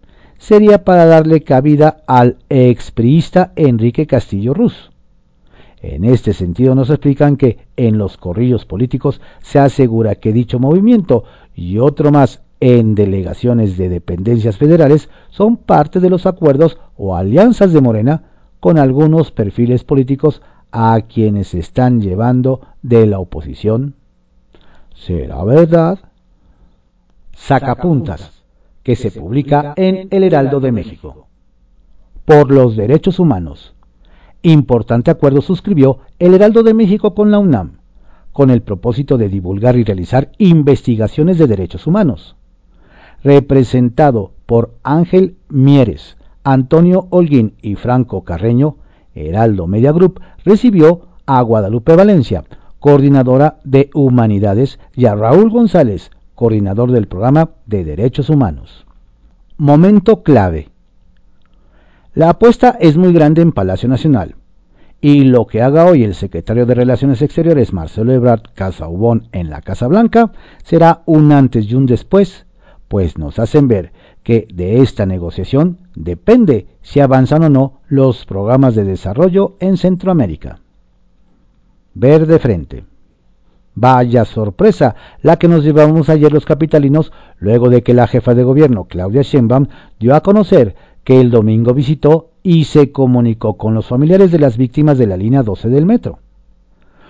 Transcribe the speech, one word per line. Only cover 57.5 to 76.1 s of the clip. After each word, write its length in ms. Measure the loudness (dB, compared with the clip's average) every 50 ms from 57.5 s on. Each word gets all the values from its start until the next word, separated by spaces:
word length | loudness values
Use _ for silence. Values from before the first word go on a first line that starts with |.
| -4 _ _
de 180 | -8 -8 -6 -6
Derechos 440 | -6 -6 -4 -4 -4 -2 -4 -4 -2
Humanos. 560 | 0 0 0 -2 -6 -10 -14 -20 -20 -20 _ _ _ _ _ _ _ _ _ _ _ _ _ _ -10
Momento 640 | -4 0 2 4 4 4 4 4 2 2 2 0 0
clave. 460 | 2 2 2 2 2 0 -4 -6 -10 -14 _ _ _ _ _ _ _ _ _ _ _ _ _ _ _ _ _ _ _ _ _ _ _ _ _ _ _ _
La 180 | -4 -2 0 0
apuesta 460 | 0 2 2 2 4 4 2 0 2 2
es 160 | 2 2 2
muy 160 | 2 2 2
grande 280 | 4 4 2 2 2 2
en 120 | 2 0
Palacio 360 | 0 -2 -4 -4 -4 -4 -4 -4
Nacional, 460 | -4 -2 0 0 -2 -2 -4 -6 -14 -20 _ _ _ _ _ _ _ _ _ -20 _ _
y 240 | 0 2 2 4 4
lo 220 | 4 2 2 0
que 160 | -2 -2 -2
haga 240 | -2 0 2 2 4
hoy 180 | 4 4 2 2
el 100 | 0 -4
secretario 520 | -8 -10 -10 -10 -10 -8 -4 -2 -2 0
de 80 | 0 0
Relaciones 480 | 0 0 0 -2 -2 -2 -2 -2 -2
Exteriores, 500 | -2 -4 -2 -2 0 0 0 0 0 -2
Marcelo 400 | -4 -8 -10 -10 -8 -6 -2 -2
Ebrard 300 | 0 0 0 0 0 -2 -4 -10 _
Casaubon, 720 | -10 -10 -10 -10 -10 -12 -12 -6 -4 -2 -2 -2 -2 -4 -8
en 180 | -10 -10 -10 -10
la 100 | -12 -14
Casa 240 | -12 -12 -8 -6 -4
Blanca, 460 | -2 0 0 0 2 2 0 0 0 -4 -10 -20 -20 -20 -20
será 400 | -8 -2 0 2 2 2 2 0 _
un 260 | 0 2 4 4 4
antes 380 | 4 4 2 2 0 -4 -4 -4
y 40 | -2
un 120 | -2 0
después, 600 | 0 -2 -2 -2 -2 0 0 0 0 -4 -12 _ _ _ _ _ _ _ _ -12 -8
pues 300 | -4 -4 -4 -4 -6 -8
nos 200 | -12 -10 -8 -6
hacen 300 | -4 0 0 2 2 2
ver 240 | 0 -2 -4 -8 -16 -20 _ _ _ _
que 240 | -4 -2 -2 -2 -2 -4
de 280 | -10 -8 -6 -2 0 2
esta 260 | 0 0 0 -4 -6
negociación 720 | -4 -4 -6 -8 -10 -10 -10 -8 -4 -2 -2 -2 -2 -4 -8 _ _ -18
depende 760 | -14 -10 -10